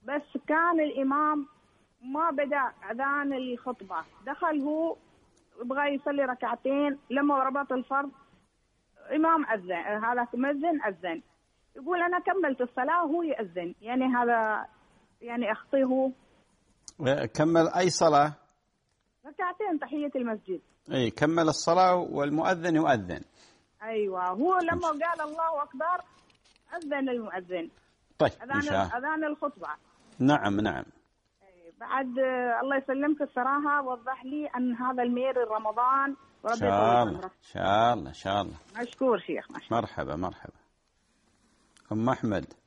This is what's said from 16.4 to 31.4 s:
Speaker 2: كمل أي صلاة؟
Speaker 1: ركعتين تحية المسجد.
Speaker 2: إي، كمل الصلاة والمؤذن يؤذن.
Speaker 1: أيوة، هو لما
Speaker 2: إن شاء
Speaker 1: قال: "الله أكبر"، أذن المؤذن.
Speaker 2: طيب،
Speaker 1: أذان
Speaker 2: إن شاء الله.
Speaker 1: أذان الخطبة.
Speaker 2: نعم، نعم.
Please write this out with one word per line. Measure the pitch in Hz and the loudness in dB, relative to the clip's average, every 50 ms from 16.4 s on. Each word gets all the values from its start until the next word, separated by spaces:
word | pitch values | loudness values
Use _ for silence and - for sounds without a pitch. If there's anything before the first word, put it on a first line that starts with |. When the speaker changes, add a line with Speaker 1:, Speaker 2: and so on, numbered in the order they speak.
| _ _ _ _ _ _ _ _ _ - - _ - 127 135 147 139 117 - | _ _ _ _ _ _ _ _ _ -20 -12 _ 0 0 2 2 0 -4 0
Speaker 2:
كمل | - 151 160 165 165 160 165 | 2 2 4 6 6 4 4
أي | - 175 185 180 | 4 2 2 2
صلاة؟ | - - 180 165 151 143 143 151 151 - _ _ _ _ _ _ _ _ _ _ _ _ _ _ _ _ _ | 4 4 4 6 8 6 6 4 0 -8 _ _ _ _ _ _ _ _ _ _ _ _ _ _ _ _ _
Speaker 1:
ركعتين | 269 294 - 381 359 359 - 427 403 339 294 | -20 -8 -6 -4 -4 -4 -4 -4 -2 -2 -4
تحية | 277 247 262 302 294 294 - | -4 -6 -6 -4 -4 -4 -4
المسجد. | 269 247 233 220 208 _ - 185 170 _ _ _ _ _ - | -4 -4 -4 -4 -6 _ -8 -8 -8 _ _ _ _ _ -4
Speaker 2:
إي، | - 135 123 113 | -2 0 0 0
كمل | - - 151 151 165 165 165 | 0 2 2 2 4 4 2
الصلاة | 160 147 - - - 165 180 185 185 180 | 2 2 0 2 2 4 6 6 6 6
والمؤذن | 180 170 - - 147 143 143 147 156 160 185 190 170 160 175 165 | 2 0 -2 -2 -2 -2 0 0 0 0 0 0 0 0 0 2
يؤذن. | 156 160 151 139 113 98 90 85 - - _ _ _ - - _ _ _ _ _ _ 214 | 2 4 4 2 2 2 -4 -8 -10 -10 _ _ _ -20 -20 _ _ _ _ _ _ -12
Speaker 1:
أيوة، | 220 226 214 208 196 185 185 180 180 | -6 -4 -2 -2 -2 -2 -2 -2 -2
هو | - 202 262 359 381 370 | -2 0 2 2 2 2
لما | 359 330 339 | 2 0 -2
Speaker 2:
إن | 349 349 330 302 294 | 0 0 -2 -2 -2
شاء | 311 339 | -2 -4
Speaker 1:
قال: | 339 320 | -2 -4
"الله | 311 302 302 320 320 330 330 294 294 | -4 -8 -4 -4 -2 -2 -2 -2 -6
أكبر"، | 294 - 262 311 330 359 359 - _ _ _ _ _ _ _ _ _ _ _ _ _ - 349 | -6 -6 -6 -2 -2 -2 -4 -4 _ _ _ _ _ _ _ _ _ _ _ _ _ -12 -10
أذن | 349 285 285 277 269 262 | -6 -4 -4 -2 -2 -2
المؤذن. | 247 240 226 202 165 185 185 175 180 175 165 170 _ _ _ _ _ _ _ _ _ _ | -2 -4 -6 -6 -8 -10 -8 -6 -6 -6 -6 -8 _ _ _ _ _ _ _ _ _ _
Speaker 2:
طيب، | - - - - 220 | 2 2 2 -2 -10
Speaker 1:
أذان | 240 277 | -4 -2
Speaker 2:
إن | 277 | -2
شاء | 285 294 294 - 196 | -2 0 0 0 0
الله. | 185 220 240 | 0 -2 -4
Speaker 1:
أذان | 254 294 311 311 311 | -2 -2 -2 -2 -2
الخطبة. | 302 294 294 - 285 285 - 170 147 151 - _ _ _ _ _ - - - | -2 -4 -4 -4 -6 -6 -6 -10 -10 -10 -12 _ _ _ _ _ -20 -6 0
Speaker 2:
نعم، | 127 131 147 139 101 101 101 98 | 4 4 4 4 2 2 0 2
نعم. | 104 104 80 65 - - - _ _ _ _ _ _ _ _ _ | 0 0 -2 -4 -8 -10 -16 _ _ _ _ _ _ _ _ _